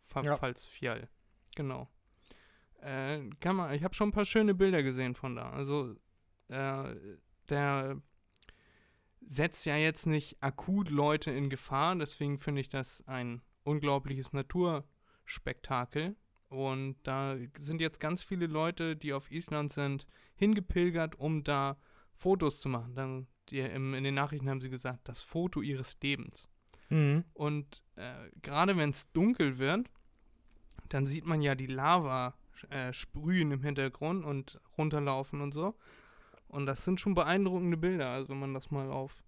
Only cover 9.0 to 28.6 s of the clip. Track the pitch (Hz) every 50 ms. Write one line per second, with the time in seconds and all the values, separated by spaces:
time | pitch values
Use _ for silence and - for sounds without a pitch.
9 | _ _ _ _ - - 139 123 156 170 - - - 156 147 151 156 160 156 -
10 | - 165 156 151 147 - - - - 139 139 - - - 190 202 208 165 151 143
11 | 143 147 151 151 - 160 131 135 143 139 131 131 - - 135 135 147 165 185 180
12 | 151 147 - - 151 143 143 139 - - 147 139 135 - - 139 131 - - -
13 | - - 135 127 123 120 117 120 - _ _ _ _ 143 151 151 147 147 139 139
14 | 135 139 139 135 131 - - 139 135 - - 180 180 175 165 143 139 _ _ _
15 | _ _ _ _ _ - - - - - 127 - - - 135 123 123 123 - 151
16 | 156 180 208 _ _ _ _ _ _ _ 135 135 135 135 131 135 135 135 135 _
17 | _ - 131 135 135 139 135 131 123 120 - - 147 143 160 160 160 156 156 -
18 | - 156 170 180 - - 196 180 170 165 156 156 156 165 175 - 170 165 160 151
19 | - 147 139 139 139 - 131 160 175 - 156 151 147 147 - - 143 139 139 135
20 | - - _ - - _ _ - 196 208 220 208 185 - - 180 175 180 165 170
21 | 165 160 - - 131 151 160 156 143 - 147 139 139 139 139 - _ _ - -
22 | - - _ - - 185 196 185 170 147 139 - - 139 131 120 113 120 123 131
23 | 135 131 131 131 131 - _ _ _ - - 135 131 127 - 135 135 135 135 131
24 | 135 139 139 139 139 139 151 147 131 135 135 135 127 131 127 123 - 131 123 123
25 | _ - 120 - - - - 165 175 180 - - - 147 139 131 127 - - -
26 | - 139 143 135 - - - - - - - _ _ _ - - - - 156 160
27 | 151 143 143 156 175 - - - 151 147 147 147 143 143 - - _ _ _ -
28 | 92 123 127 131 - - - - - - 143 147